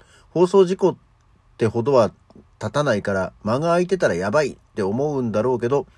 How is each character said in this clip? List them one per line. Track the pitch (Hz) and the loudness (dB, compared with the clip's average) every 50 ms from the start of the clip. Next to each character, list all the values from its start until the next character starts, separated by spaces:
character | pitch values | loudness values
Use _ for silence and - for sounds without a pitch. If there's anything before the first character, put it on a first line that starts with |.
| - _ _ _ _ _ | -20 _ _ _ _ _
放 | _ 160 180 | _ 0 0
送 | 180 - 196 190 | 4 6 4 4
事 | 175 196 | 4 2
故 | - - 170 | 0 0 -2
っ | 131 - _ _ _ _ _ _ _ _ _ _ _ | -2 -2 _ _ _ _ _ _ _ _ _ _ _
て | - 117 | -2 -2
ほ | 107 - 117 | -2 -2 -2
ど | 113 143 139 | -2 4 4
は | 123 110 92 - _ _ _ _ - _ _ _ _ | 4 4 4 0 _ _ _ _ -20 _ _ _ _
経 | - 110 | -10 -6
た | - 143 147 | -4 -2 0
な | 143 113 | 0 -2
い | 101 | -2
か | 90 101 98 | -2 -4 -4
ら、 | 95 92 - - _ | -4 -4 -6 -10 _
間 | - 107 113 135 | -4 -4 -2 -2
が | 156 170 | 0 0
空 | 170 175 | 0 0
い | 180 | 0
て | 180 196 | 0 -2
た | 180 175 | 0 0
ら | 127 92 | 0 0
や | 85 92 101 | -2 -4 0
ば | 110 151 151 | 0 0 0
い | 123 | -2
っ | - _ _ _ _ | -6 _ _ _ _
て | 113 101 | -6 -4
思 | 95 107 123 143 151 143 | -2 -2 -2 -4 -4 -4
う | 135 123 | -4 -4
ん | 113 | -2
だ | 101 107 | -2 -2
ろ | 110 127 127 | -2 -2 -2
う | 113 | -2
け | 117 | -2
ど、 | 120 135 143 131 - _ | -2 -2 -2 -2 -6 _